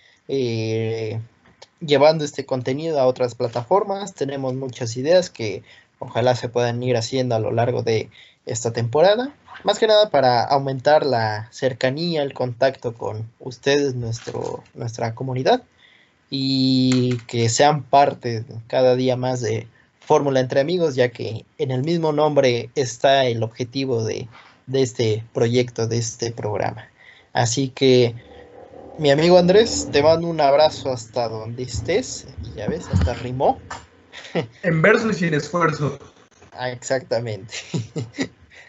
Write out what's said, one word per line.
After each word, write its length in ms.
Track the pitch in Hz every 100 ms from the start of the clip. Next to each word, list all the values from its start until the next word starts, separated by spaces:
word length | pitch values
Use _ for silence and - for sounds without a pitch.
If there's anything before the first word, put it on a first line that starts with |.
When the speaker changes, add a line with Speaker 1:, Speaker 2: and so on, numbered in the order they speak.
| _ _ -
Speaker 1:
eh, 960 | 139 123 113 110 110 113 113 110 110 113 _ _ _ - _
llevando 440 | 156 143 151 160
este 200 | 147 - 135
contenido 520 | 131 123 135 165 151
a 80 | 127
otras 280 | 127 127
plataformas. 800 | 120 123 120 120 185 202 196 202
Tenemos 400 | - 139 139 131
muchas 420 | 127 135 120 120 120
ideas 340 | 135 185 180
que 320 | - 110 98 - - _ _
ojalá 340 | 127 117 123
se 140 | 123 120
puedan 340 | 120 120 120
ir 140 | 123 120
haciendo 400 | 113 135 127 113
a 20 |
lo 140 | 110
largo 300 | 113 120 120
de 280 | 113 110 - - - _ -
esta 260 | 120 120
temporada, 600 | 113 117 143 175 214 262 - - -
más 160 | 190 208
que 80 | 220
nada 240 | 214 214
para 320 | 143 127 120
aumentar 640 | - 143 139 135 135 151 147
la 420 | 120 110 107 110
cercanía, 720 | - 131 120 131 139 175 160
el 100 | 143
contacto 600 | - 123 117 135 135 120
con 360 | 113 104 107 110 -
ustedes, 560 | - 123 - 143 143
nuestro, 720 | 127 117 113 - - - 50 -
nuestra 400 | - 120 117 117
comunidad, 480 | 113 135 127 147 247 - _ _ _ _ _ _
y 880 | 139 135 135 131 131 127 127 123 123 117
que 220 | 120 117
sean 360 | 120 147 151
parte 600 | 127 139 143 - 123 113 107 113 -
cada 300 | 135 127 127
día 200 | 127 123
más 240 | 127 127
de 260 | 117 113 113 _ _ _ -
Fórmula 320 | 151 139 131
Entre 200 | 127 139
Amigos, 340 | 143 180 165
ya 160 | 131 123
que 340 | - 110 110 - -
en 120 | 143
el 120 | 131
mismo 300 | 147 170 160
nombre 580 | 147 151 143 131 120 120
está 520 | - 127 - 139 139 127
el 160 | 117
objetivo 600 | 113 - 120 139 135 117
de, 220 | 110 98 - - - _ -
de 140 | 131
este 420 | 127 120 113 107 113
proyecto, 520 | - 117 123 123 - 113
de 120 | 113
este 340 | 113 - 117
programa. 560 | 113 107 101 98 - - _ - - _
Así 340 | - 117 127 135
que, 460 | - 135 127 120 117 - - - - - - - -
mi 140 | 147
amigo 260 | 143 170 180
Andrés, 500 | 175 196 226 - -
te 100 | 147
mando 240 | 147 165 170
un 140 | 160
abrazo 500 | 143 139 151 - 139
hasta 340 | 127 - 127 117
donde 360 | 110 107 120
estés, 640 | 127 - - 185 254 - - -
y 140 | - -
ya 120 | 104
ves, 180 | 160 -
hasta 220 | - -
rimó. 480 | 117 123 127 165 269 - - - _ _ - -
<laughs> 300 | 180 123 -
Speaker 2:
En 180 | 185 160
verso 300 | 180 226 220
y 40 |
sin 200 | 170 170
esfuerzo. 640 | 151 - 175 165 147 147 - - _ _ _ -
Speaker 1:
Ah, 180 | - 127
exactamente. 840 | 123 - 135 127 117 120 104 110 - - - 113 - 117
<laughs> 160 | - - - _ -